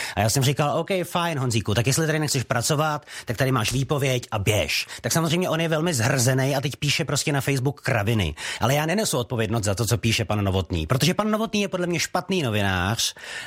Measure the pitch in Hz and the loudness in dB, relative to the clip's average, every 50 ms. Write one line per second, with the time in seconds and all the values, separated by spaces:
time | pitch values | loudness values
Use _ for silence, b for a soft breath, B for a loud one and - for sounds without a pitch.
0 | B B B - 101 113 - 143 127 139 143 - 147 147 117 156 165 - 196 185 | B B B 2 2 2 2 2 2 2 2 2 0 0 0 0 -2 0 -2 -2
1 | 170 170 - 185 170 170 165 139 135 127 107 117 101 110 101 107 113 131 131 165 | -2 -2 -2 -2 0 0 0 0 -2 0 0 0 0 0 0 2 2 2 2 2
2 | 165 156 151 156 151 135 - 135 120 - 123 120 113 - 156 139 156 156 147 143 | 2 2 2 0 0 0 0 -2 0 0 0 0 0 2 0 2 2 0 -2 -4
3 | - B B B B - 117 - 139 131 131 123 107 - - 131 135 - 151 139 | -6 B B B B -6 -2 0 2 2 2 2 2 0 0 0 0 0 0 0
4 | 131 135 127 123 - - - 110 95 104 104 101 78 69 - - - B B B | 2 2 0 0 -2 -2 -4 -2 0 2 2 2 0 0 -2 -4 -4 B B B
5 | - 120 - 165 160 165 156 175 185 139 151 160 165 165 165 151 160 180 165 120 | -4 -2 0 2 2 2 2 0 0 0 0 0 0 0 0 0 0 0 0 2
6 | - - 139 139 117 127 131 131 131 135 143 135 139 151 131 - - 143 - - | 2 2 2 4 4 4 4 4 2 2 0 0 -2 -2 -4 -4 -2 0 0 0
7 | 165 - 147 135 - 160 147 139 - - 139 131 120 139 135 - - - - 113 | 0 0 -2 -2 0 0 0 0 0 0 0 0 0 -2 -2 -4 -2 0 0 2
8 | 104 107 120 107 92 76 71 B B B B B - 117 139 147 156 156 175 214 | 2 2 2 2 0 0 -2 B B B B B 0 2 2 2 2 0 0 0
9 | 220 - - 135 120 - 131 113 113 98 113 117 98 107 98 - 117 95 117 104 | 0 0 0 -2 -2 -2 -2 -2 0 0 0 0 0 0 0 0 0 0 0 0
10 | - 113 110 - 110 - 107 104 101 98 92 95 90 - 95 82 78 78 127 131 | 2 0 0 0 0 0 0 0 2 2 2 0 0 0 -2 -2 0 0 0 2
11 | 147 151 - - 208 214 214 214 226 220 - 208 202 190 - 185 180 175 175 160 | 2 2 2 2 0 0 0 0 -2 -2 -2 -2 -2 -2 -2 -2 -2 -2 -2 -2
12 | - - - 185 180 - 196 185 147 120 104 107 101 98 95 92 87 95 113 - | -2 -2 -2 -4 -2 0 0 0 0 0 0 0 2 2 0 0 0 0 0 -2
13 | - - B B B B B B B | -2 -4 B B B B B B B